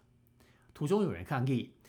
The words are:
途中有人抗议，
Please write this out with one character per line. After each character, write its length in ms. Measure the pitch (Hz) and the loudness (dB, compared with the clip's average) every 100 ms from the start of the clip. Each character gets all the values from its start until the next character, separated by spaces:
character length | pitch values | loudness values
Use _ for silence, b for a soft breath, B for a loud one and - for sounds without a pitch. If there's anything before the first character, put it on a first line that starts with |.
| - _ _ _ b b b | -20 _ _ _ b b b
途 120 | - 151 | -6 0
中 160 | 202 | 2
有 80 | 175 | 2
人 140 | 87 | -2
抗 220 | - 135 127 | -2 0 2
议， 260 | 123 - - | 0 -2 -12